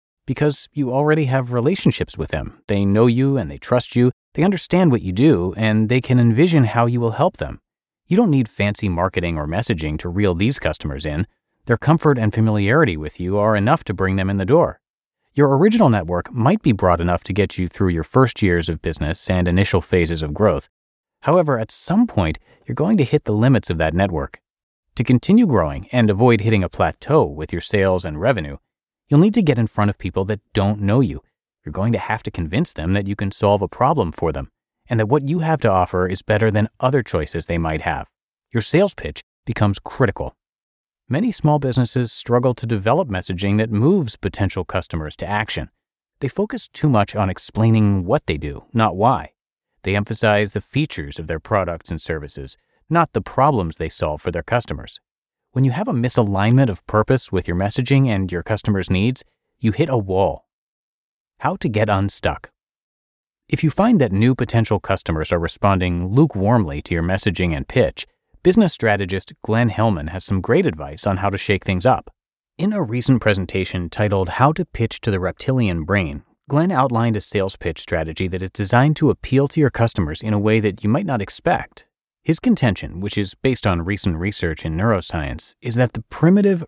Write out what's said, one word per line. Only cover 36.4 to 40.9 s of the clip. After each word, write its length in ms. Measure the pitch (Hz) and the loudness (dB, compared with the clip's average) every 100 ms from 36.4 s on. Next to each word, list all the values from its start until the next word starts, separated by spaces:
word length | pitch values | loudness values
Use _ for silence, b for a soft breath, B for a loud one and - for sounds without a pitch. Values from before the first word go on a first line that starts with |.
| 110 | 2
than 180 | 104 104 - | 2 -2 -2
other 240 | 127 135 | 0 0
choices 440 | - 85 76 85 - | -2 -4 -4 -6 -4
they 120 | 85 | -2
might 220 | 80 78 | -2 -4
have. 280 | 85 76 - _ _ _ _ | -4 -6 -8 _ _ _ _
Your 80 | 120 | -4
sales 340 | - 160 202 | 0 2 2
pitch 280 | - 78 - - _ | -2 -10 -12 -16 _
becomes 360 | - 117 104 98 | -8 0 0 0
critical. 560 | - - 110 - - - _ _ _ _ _ | -6 -2 -2 -2 -8 -12 _ _ _ _ _